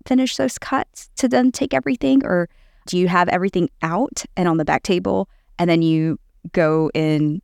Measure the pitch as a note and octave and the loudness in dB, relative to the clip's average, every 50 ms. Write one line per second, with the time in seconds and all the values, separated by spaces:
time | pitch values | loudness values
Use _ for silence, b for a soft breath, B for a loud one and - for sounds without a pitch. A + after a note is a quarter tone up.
0 | - - B3+ C4 C4 B3+ - - - B3+ - - - - - - - _ - - | -2 0 2 2 2 0 -2 -2 -2 -2 -4 -6 -8 -4 -4 -4 -4 _ -12 -20
1 | - _ - - - A#3+ B3+ B3 B3+ C4 - - C4+ C4+ - C4 B3+ C#4 C4 - | -20 _ -6 -2 -2 2 2 4 2 2 0 0 -4 -2 -2 -2 0 -2 -2 0
2 | - C4+ C4+ C4+ - - F3+ F3 E3+ - _ _ _ _ _ _ - - - F3+ | 2 2 4 4 2 2 0 0 0 -2 _ _ _ _ _ _ -10 -4 0 0
3 | F3+ F3 F3 F3 F3 - - F3+ F#3 G3 - F#3 F3+ - _ - - D#3+ E3 G3 | 2 2 2 2 2 2 0 0 -2 -2 -2 -2 -2 -2 _ -6 -6 -4 -2 -2
4 | C4 - - - - - - - F3+ F3 D#3+ E3 D#3+ - D3+ C#3+ - - F#3 F3 | -4 -4 -6 -10 -12 -8 -4 -2 0 0 2 0 0 0 -2 -2 0 0 -2 0
5 | F#3 G3 F#3+ F#3+ G3 - _ _ _ _ - - F3 F3 E3 E3 E3 D#3+ D#3+ D#3 | 0 -2 -2 -2 -4 -6 _ _ _ _ -6 -2 0 2 2 2 4 2 2 2
6 | D#3+ D#3+ D3+ - _ _ _ _ - F3 - F#3 E3 D#3 D#3 D#3+ D#3+ - - D#3+ | 0 -2 -4 -6 _ _ _ _ -14 -6 -2 0 0 2 2 0 0 0 -2 -2
7 | D#3 D#3 D#3 D3 D3+ D3+ D3+ - | 0 0 0 0 0 -2 -2 -4